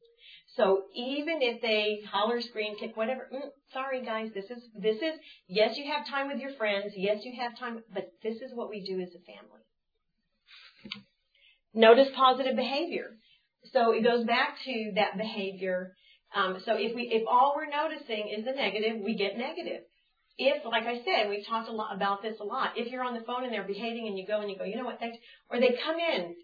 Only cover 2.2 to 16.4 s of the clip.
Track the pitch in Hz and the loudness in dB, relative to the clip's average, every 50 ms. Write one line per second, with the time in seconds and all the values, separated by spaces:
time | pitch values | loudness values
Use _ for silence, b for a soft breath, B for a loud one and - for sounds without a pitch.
2.2 | 214 226 240 240 233 - - 214 208 214 208 - 226 220 - 220 220 233 254 233 | 2 2 0 -2 -4 -6 -6 -6 -6 -6 -6 -8 -8 -8 -4 -4 -2 -2 -2 -4
3.2 | - - 240 269 277 277 - _ _ _ - 262 262 269 262 254 226 226 220 220 | -6 -10 -10 -10 -10 -10 -14 _ _ _ -8 -8 -4 -4 -4 -4 -4 -4 -4 -4
4.2 | 220 220 - 196 196 - 240 240 - - - 196 185 220 220 220 330 320 311 - | -4 -6 -6 -8 -10 -10 -12 -14 -14 -16 -12 -2 0 0 0 2 -2 -4 -4 -6
5.2 | B B B B B _ 180 208 214 247 - 285 285 285 302 294 - - 277 277 | B B B B B _ 2 2 2 2 2 -2 -6 -4 -4 -4 -4 -4 -4 -4
6.2 | 277 285 277 226 269 269 277 - 220 208 202 196 202 208 202 196 185 202 214 214 | -4 -4 -4 -6 -8 -8 -6 -4 -2 -2 -2 -2 -4 -6 -6 -4 -2 0 0 -2
7.2 | 247 247 247 247 247 240 220 - 254 240 233 226 - - 185 196 175 - - _ | -4 -8 -8 -8 -8 -8 -8 -8 -10 -10 -10 -10 -12 -10 -10 -10 -10 -10 -14 _
8.2 | - 220 226 226 262 240 226 233 214 196 214 208 185 - 190 185 180 175 175 - | -6 -6 -6 -6 -10 -12 -10 -10 -8 -8 -8 -10 -8 -6 -6 -6 -6 -8 -10 -16
9.2 | - - - - - - - - _ _ _ _ _ _ _ _ _ _ _ _ | -20 -20 -20 -20 -20 -20 -20 -20 _ _ _ _ _ _ _ _ _ _ _ _
10.2 | _ _ _ _ _ _ - - - - _ _ - 208 - - - _ _ _ | _ _ _ _ _ _ -20 -20 -20 -20 _ _ -16 -14 -14 -14 -14 _ _ _
11.2 | _ _ b b b b b b _ _ - 220 226 220 233 262 269 269 - 254 | _ _ b b b b b b _ _ 4 8 10 12 12 12 10 6 6 6
12.2 | 262 262 254 262 269 262 233 214 220 233 269 294 339 - 226 - - - - - | 6 6 6 4 2 0 0 0 0 0 0 -2 -2 -2 -4 -6 -8 -8 -12 -20
13.2 | b b b b b b _ _ _ - - 262 233 226 220 226 220 240 233 240 | b b b b b b _ _ _ 0 2 4 6 6 6 6 6 6 6 6
14.2 | 226 233 233 254 285 294 - - - 269 240 220 220 214 190 208 202 - 190 190 | 4 4 4 4 2 2 0 -6 -8 -6 -4 -4 -4 -2 2 2 2 2 2 -2
15.2 | 220 220 208 196 190 196 190 185 190 185 185 180 185 185 b b b b b b | -4 -4 -4 -4 -4 -4 -4 -4 -4 -2 -2 -2 -4 -6 b b b b b b
16.2 | b _ - 202 | b _ -2 0